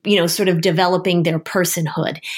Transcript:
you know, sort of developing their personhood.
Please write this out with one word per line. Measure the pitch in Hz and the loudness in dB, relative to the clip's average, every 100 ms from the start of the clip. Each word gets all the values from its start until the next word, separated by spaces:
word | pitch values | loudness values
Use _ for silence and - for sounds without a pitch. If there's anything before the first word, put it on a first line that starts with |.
you | 208 202 | 0 2
know, | 170 | 2
sort | 190 185 | 0 2
of | 170 | 2
developing | 185 170 180 180 185 175 | 2 2 2 2 2 2
their | 160 160 | 2 -2
personhood. | - 190 175 175 156 165 - 160 - | -2 -2 -2 -2 -4 -4 -4 -6 -10